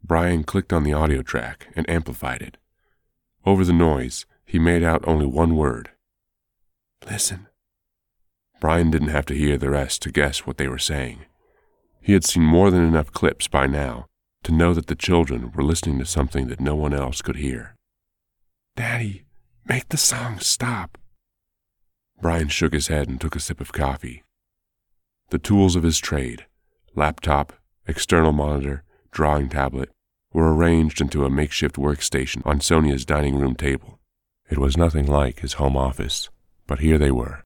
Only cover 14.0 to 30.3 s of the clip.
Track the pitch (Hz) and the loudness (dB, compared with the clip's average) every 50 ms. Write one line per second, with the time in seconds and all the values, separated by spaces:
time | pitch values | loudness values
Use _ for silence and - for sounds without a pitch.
14 | 60 _ _ _ _ _ _ _ _ - 80 78 82 85 87 82 78 - 78 73 | -14 _ _ _ _ _ _ _ _ 0 2 4 4 4 4 2 0 -4 -6 -6
15 | - - 92 85 82 69 67 60 60 60 - - 67 73 82 - - 80 71 65 | 0 2 4 4 4 2 -2 -6 -8 -8 -6 -2 0 0 0 0 -2 -2 -2 -2
16 | 65 - - 76 69 65 - 71 65 62 62 - 67 69 73 76 76 73 71 71 | -4 -2 -2 -2 -2 0 -2 -4 -4 -6 -6 -4 -4 -2 -2 -2 -2 -2 -2 -2
17 | 69 65 67 - - - - 73 73 67 65 58 55 - - _ _ _ _ _ | -4 -4 -6 -8 -6 -8 -6 -4 -4 -6 -6 -8 -10 -16 -20 _ _ _ _ _
18 | _ _ _ _ _ _ _ _ _ _ _ _ _ _ _ - 117 113 120 117 | _ _ _ _ _ _ _ _ _ _ _ _ _ _ _ -8 -6 -4 -4 -4
19 | 117 107 98 92 - _ _ - _ _ _ _ _ - - 127 - - - 156 | -4 -6 -8 -10 -16 _ _ -20 _ _ _ _ _ -4 -4 -4 -4 -6 -4 -2
20 | - - - 120 120 120 113 92 - - - - 127 120 120 104 90 82 - - | 0 0 -2 -2 -6 -8 -8 -6 -4 -4 -2 -2 -2 -6 -6 -6 -8 -12 -16 -20
21 | - - _ _ _ _ _ _ _ _ _ _ _ _ _ _ _ _ _ _ | -20 -20 _ _ _ _ _ _ _ _ _ _ _ _ _ _ _ _ _ _
22 | _ _ _ _ - 82 82 85 80 73 71 - 85 78 76 76 71 - 78 76 | _ _ _ _ -4 -2 -2 0 -2 -2 -2 -2 -2 0 0 -2 -2 -2 -2 -2
23 | 71 - 65 65 - 78 - 76 - - - - 69 - - - 76 67 67 67 | -2 -4 -6 -6 -6 -6 -6 -6 -8 -8 -8 -10 -10 -10 -6 -4 -4 -4 -4 -6
24 | - 65 62 - _ _ _ _ _ _ _ _ _ _ _ _ _ _ _ _ | -10 -14 -16 -18 _ _ _ _ _ _ _ _ _ _ _ _ _ _ _ _
25 | _ _ _ _ _ _ - 80 - - 104 101 98 95 87 90 80 82 78 - | _ _ _ _ _ _ -6 -6 0 2 4 6 6 6 4 4 2 2 0 0
26 | - - - 73 65 62 58 60 - _ _ _ _ _ _ _ _ _ _ - | -2 -4 -4 -4 -4 -6 -10 -12 -18 _ _ _ _ _ _ _ _ _ _ 0
27 | 73 73 73 - - - 73 71 71 - - _ _ _ _ _ _ - 82 - | 0 0 -2 -2 -2 0 0 0 0 -4 -8 _ _ _ _ _ _ -8 -6 -6
28 | - - - 85 80 80 76 73 73 73 73 71 69 69 69 67 - _ _ _ | -2 2 4 4 6 4 4 2 0 0 -2 -2 -4 -6 -8 -8 -12 _ _ _
29 | _ _ _ - 78 76 76 73 71 65 64 69 67 67 65 67 65 - _ _ | _ _ _ 0 0 2 2 2 0 -2 -2 -2 -2 -2 -2 -6 -8 -8 _ _
30 | _ _ _ _ _ _ | _ _ _ _ _ _